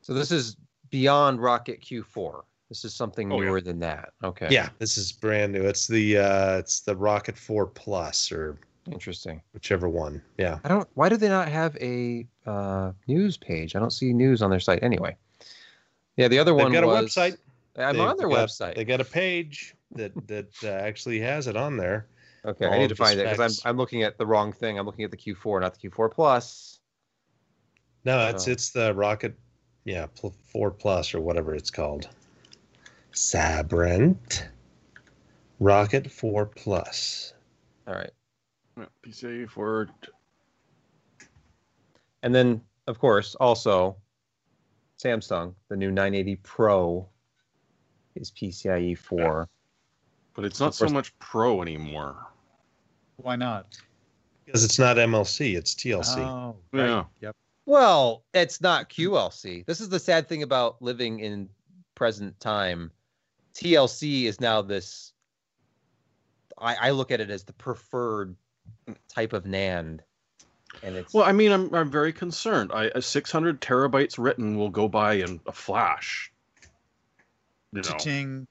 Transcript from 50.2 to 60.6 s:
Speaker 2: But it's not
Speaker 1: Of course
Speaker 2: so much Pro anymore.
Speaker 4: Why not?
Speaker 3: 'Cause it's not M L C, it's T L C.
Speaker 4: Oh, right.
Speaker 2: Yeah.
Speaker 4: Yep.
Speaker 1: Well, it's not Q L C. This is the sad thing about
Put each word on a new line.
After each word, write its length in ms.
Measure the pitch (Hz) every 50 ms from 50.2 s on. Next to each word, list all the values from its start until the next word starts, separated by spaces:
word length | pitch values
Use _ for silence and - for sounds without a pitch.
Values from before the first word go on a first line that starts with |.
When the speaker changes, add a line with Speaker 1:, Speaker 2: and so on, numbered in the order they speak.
| _ _ _
Speaker 2:
But 100 | - 101
it's 140 | 101 - -
not 140 | 139 151 -
Speaker 1:
Of 60 | -
course 120 | 110 -
Speaker 2:
so 40 | 147
much 220 | 143 131 - _ _
Pro 420 | - - - 113 110 123 117 95 87
anymore. 540 | 85 80 76 78 76 76 78 76 71 67 - - - _ _ _ _ _ _ _ _ _ _ _ _ _ _ _ _ _ -
Speaker 4:
Why 180 | 123 123 123
not? 420 | 120 123 123 113 101 95 - - - - _ _ _ _ _ _ _ _ _ _ _ _ -
Speaker 3:
'Cause 140 | 139 113 117
it's 160 | 107 - -
not 180 | 131 123 123 117
M 160 | 117 117 113
L 100 | 107 101
C, 300 | 92 - - 147 127 95
it's 180 | 87 80 - -
T 180 | - - 127 110
L 100 | 92 -
C. 180 | 113 123 127
Speaker 4:
Oh, 360 | 131 131 131 127 123 120 113 98 87 _ -
right. 140 | 135 131
Speaker 2:
Yeah. 180 | 120 117 107 92 - _ _
Speaker 4:
Yep. 160 | - 107 107 _ _ _ _ _ _
Speaker 1:
Well, 580 | - 285 285 262 220 180 151 135 120 113 110 _ _ -
it's 260 | 185 175 165 - -
not 280 | 160 180 170 143 117 _
Q 280 | - - 160 185 202
L 140 | 151 101 87
C. 340 | - - - 98 90 87 87
This 140 | - 170 160
is 80 | 220 196
the 100 | 185 175
sad 300 | - - 175 165 151 -
thing 140 | 170 151 147
about 380 | 127 135 127